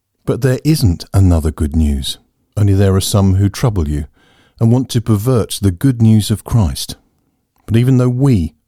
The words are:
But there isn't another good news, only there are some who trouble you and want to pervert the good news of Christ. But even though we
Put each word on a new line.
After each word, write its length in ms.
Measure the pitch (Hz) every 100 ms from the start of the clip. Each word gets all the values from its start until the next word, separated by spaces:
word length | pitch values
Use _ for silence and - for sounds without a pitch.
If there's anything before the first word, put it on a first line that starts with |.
| _ _ -
But 160 | 113
there 180 | 127 127
isn't 440 | 147 156 110 82 -
another 360 | 95 92 82 80
good 240 | 76 76
news, 440 | 80 76 71 69 - _ _ _
only 200 | - 101
there 200 | 98 98
are 60 | 95
some 360 | - 107 98 95
who 120 | 101
trouble 400 | - 135 101 76
you 200 | 73 78 _ _ _ _ -
and 100 | 113
want 200 | 120 127
to 100 | 123
pervert 580 | 110 107 110 127 - -
the 80 | 101
good 320 | 87 139 120
news 280 | 113 110 101
of 140 | 110
Christ. 520 | - 120 87 65 - - _ _ _ _ _ _
But 120 | - 110
even 200 | 123 127
though 140 | 127
we 460 | 123 139 113 78 -